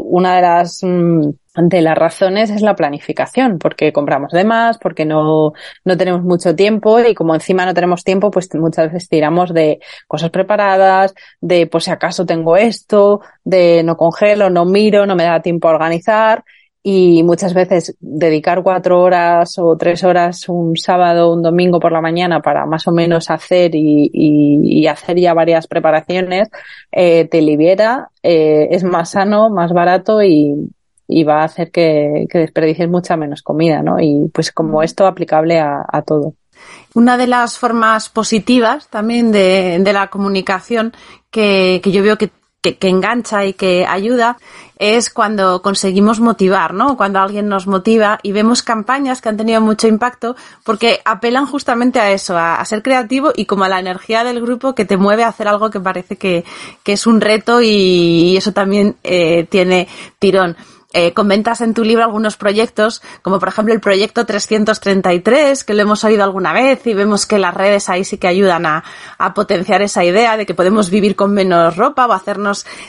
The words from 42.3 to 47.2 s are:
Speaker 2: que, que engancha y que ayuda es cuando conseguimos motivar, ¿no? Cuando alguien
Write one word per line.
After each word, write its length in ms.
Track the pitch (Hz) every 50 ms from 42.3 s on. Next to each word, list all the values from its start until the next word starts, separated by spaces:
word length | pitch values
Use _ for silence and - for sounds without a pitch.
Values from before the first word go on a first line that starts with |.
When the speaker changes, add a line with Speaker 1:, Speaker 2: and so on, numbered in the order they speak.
| - _ _ _ _ _ -
Speaker 2:
que, 160 | 180 - -
que 100 | - 190
engancha 560 | 185 190 185 202 233 240 226 - 220 202 202
y 80 | 196 190
que 320 | - 196 190 180 180 185
ayuda 520 | - 165 185 196 226 247 247 226 233 - - _ - - - - - _ _
es 300 | - 208 220 240 233 -
cuando 520 | - - 220 208 220 202 190 185 180 180 -
conseguimos 580 | 202 196 - - 196 185 196 202 214 226 214
motivar, 540 | 233 233 226 - 196 185 196 196 170 160 165
¿no? 220 | 190 233 285 277 -
Cuando 200 | 208 196 196
alguien 300 | 190